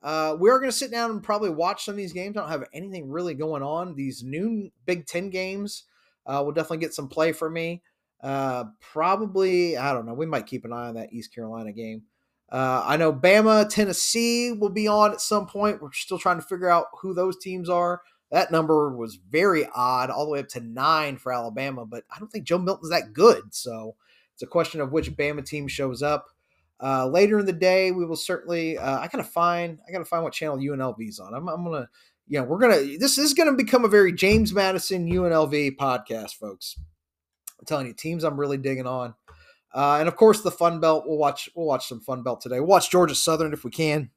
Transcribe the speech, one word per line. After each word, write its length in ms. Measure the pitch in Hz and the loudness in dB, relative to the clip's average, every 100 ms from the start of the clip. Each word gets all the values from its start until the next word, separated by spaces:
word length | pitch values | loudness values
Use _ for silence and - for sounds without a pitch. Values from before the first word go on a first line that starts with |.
Uh, 340 | 139 156 156 156 | -4 -2 -2 2
we 120 | 196 | 4
are 80 | 262 | 4
gonna 140 | 262 | 2
sit 180 | 233 262 | -4 -4
down 220 | 233 233 | -4 -4
and 100 | 214 | -6
probably 260 | 185 208 208 | -4 -2 -2
watch 360 | 156 175 202 | -2 -2 -2
some 80 | - | -8
of 40 | 208 | -8
these 160 | 190 | -8
games. 240 | 170 190 208 | -8 -8 -8
I 40 | |
don't 100 | 156 | -6
have 160 | 156 131 | -8 -8
anything 340 | 151 196 190 139 | -14 -12 -12 -10
really 260 | 151 180 | -6 -6
going 280 | 139 156 151 | -6 -6 -6
on. 320 | 139 160 180 | -4 -6 -6
These 300 | 143 139 131 | -8 -8 -8
noon 480 | 123 147 208 226 196 _ | -10 -6 -4 -4 -8 _
Big 220 | - 175 147 | -6 -6 -4
Ten 240 | 175 196 | -8 -6
games, 540 | 185 185 196 202 - _ _ _ _ - | -6 -6 -6 -10 -12 _ _ _ _ -6
uh, 160 | 135 | -4
will 80 | 143 | -2
definitely 260 | 151 156 165 | -2 -4 -4
get 140 | 160 | -6
some 160 | 160 139 | -8 -8
play 220 | 160 160 | 0 0
for 180 | - 160 | 0 -4
me. 340 | 165 165 175 _ _ _ _ | -4 -6 -8 _ _ _ _
Uh, 440 | 135 139 135 127 113 - | -6 -4 -2 -4 -8 -14
probably, 960 | - 151 165 196 220 190 190 180 175 147 | -12 -2 0 0 -2 0 2 2 0 0
I 160 | 135 | 0
don't 140 | 131 113 | -2 -4
know. 80 | |
We 120 | 120 160 | -6 -4
might 200 | 143 107 | -4 -4
keep 180 | 127 | -10
an 80 | 113 | -8
eye 160 | 120 120 | -10 -8
on 80 | 113 | -10
that 160 | 113 | -10
East 200 | 117 110 | -12 -14
Carolina 400 | - 110 113 110 | -12 -12 -10 -12
game. 300 | 104 113 110 107 _ _ _ _ | -10 -10 -12 _ _ _ _ _
Uh, 340 | 127 131 127 | -4 0 0
I 140 | 107 151 | 0 2
know 160 | 160 | 2
Bama, 520 | 139 180 208 220 214 214 | 4 6 6 8 6 4
Tennessee 840 | 214 208 175 - 233 233 240 240 | 2 0 0 -2 0 0 0 -2
will 160 | 226 208 | -2 -2
be 180 | 190 214 | 0 2
on 260 | 208 208 | 4 4
at 100 | - | 2
some 240 | - 208 190 | -2 -2 -2
point. 340 | 196 208 - | -2 -2 -2
We're 120 | 147 | -8
still 260 | - - 185 | -10 -6 -2
trying 180 | 185 175 | 0 0
to 100 | 156 | -2
figure 220 | 185 180 | -4 4
out 180 | 170 - - | 4 2 -8
who 140 | 190 | -6
those 240 | 175 185 185 | -2 -2 -2
teams 320 | 190 185 170 | -8 -8 -2
are. 320 | 175 175 175 _ _ _ | 0 0 -2 _ _ _
That 220 | 160 180 | 0 2
number 420 | 165 156 156 147 | 2 4 4 2
was 200 | 127 113 101 | -2 -10 -12
very 500 | 92 156 196 165 131 | _ 2 4 2 0
odd, 360 | - 123 127 127 | 0 0 0 -2
all 160 | 131 151 | -2 -4
the 60 | |
way 80 | 143 | -4
up 80 | 135 | -6
to 120 | 123 | -12
nine 560 | 117 117 143 160 151 131 | -12 -2 2 2 0 -6
for 160 | 127 | -6
Alabama, 540 | 123 117 110 139 131 113 | -4 -4 -6 -6 -8 -12
but 180 | 117 - | -16 -16
I 40 | - | -18
don't 120 | 214 | -12
think 140 | 220 | -12
Joe 140 | 147 175 | -2 -2
Milton's 320 | 180 190 160 | 0 -4 -2
that 240 | 170 110 | -2 -2
good. 400 | 107 214 196 - | 6 6 6 0
So 400 | - 123 113 110 - _ _ _ | -10 -10 -10 -12 -16 _ _ _
it's 80 | _ | _
a 40 | 117 | -4
question 360 | 175 160 160 | -2 -2 -4
of 100 | 135 | -4
which 240 | 156 151 - | -2 -4 -4
Bama 280 | 147 147 | -4 -4
team 220 | 135 151 143 | -8 -10 -8
shows 360 | - 135 120 | -6 -6 -4
up. 240 | 147 147 - _ _ _ _ _ | -2 -2 -6 _ _ _ _ _
Uh, 280 | 135 135 127 | -4 -2 2
later 300 | 165 202 214 | 4 4 4
in 80 | 196 | 0
the 80 | |
day, 360 | 170 185 185 190 | 0 2 4 2
we 140 | 180 | 0
will 120 | 170 160 | -4 -4
certainly, 600 | - 180 - 170 160 160 | -4 -6 -4 -4 -2 -4
uh, 220 | 135 135 | -4 -4
I 100 | 160 | -4
gotta 160 | 262 | -8
find, 540 | 170 - 175 175 170 160 - | -6 0 0 0 -4 -8 -10
I 40 | |
gotta 120 | 185 | -10
find 180 | - 170 | -4 -4
what 120 | 165 | -4
channel 260 | - 156 139 | -4 -4 -4
U 140 | 135 | -4
N 60 | 139 | -4
L 100 | 131 | -4
V's 280 | 110 113 107 | -6 -10 -12
on. 120 | 95 | -12
I'm, 160 | 120 175 | -10 -8
I'm 160 | 160 | -6
gonna, 240 | 175 156 120 _ _ _ _ | -6 -6 -8 _ _ _ _
you 100 | 143 | -4
know, 60 | |
we're 140 | 127 170 | -2 2
gonna, 400 | 254 180 139 147 | 4 4 2 -2
this 180 | 269 262 | 0 2
is 160 | 294 | 2
gonna 220 | 277 320 | 4 4
become 320 | 262 220 254 226 | 4 4 4 6
a 20 | |
very 240 | 208 190 | 6 6
James 400 | 175 190 214 214 | 4 4 4 4
Madison 540 | 196 190 190 - 185 170 | 2 0 0 -2 -4 0
U 180 | 180 | 0
N 80 | 175 | 2
L 140 | 160 151 | 4 2
V 240 | 147 143 | 2 0
podcast, 640 | 135 139 123 - 113 101 | -2 -2 -2 -4 -8 -8
folks. 420 | - 107 95 - - - _ _ _ _ _ - _ | -12 -14 -12 -14 -16 -20 _ _ _ _ _ -20 _
I'm 60 | |
telling 220 | - 151 131 | -6 -4 -4
you, 80 | |
teams 300 | - 160 170 | -8 -6 -2
I'm 140 | 156 143 | -2 -2
really 200 | 143 139 | -2 -2
digging 280 | 135 131 127 | -2 -4 -4
on. 280 | 127 123 113 _ - _ _ _ | -6 -6 -10 _ -20 _ _ _
Uh, 220 | 123 143 147 | 4 6 6
and 60 | 160 | 4
of 80 | 165 | 8
course, 260 | 220 220 | 8 8
the 80 | 180 | 2
Fun 300 | - 170 165 | 2 2 4
Belt. 240 | 160 156 - | 4 4 2
We'll 100 | 151 | 2
watch, 320 | 147 139 - | 2 0 -10
we'll 120 | - 160 | -4 -2
watch 220 | 131 - | 0 -2
some 120 | 117 | -12
Fun 220 | 113 127 | -8 -6
Belt 200 | 123 117 | -4 -6
today. 180 | 123 123 | -4 -2
We'll 80 | 156 | 6
watch 220 | 190 - | 6 8
Georgia 240 | 180 170 | 6 6
Southern 400 | 139 - 160 160 | 4 2 2 0
if 100 | 147 | -4
we 60 | 120 | -10
can. 400 | - 156 151 127 | -2 0 0 -4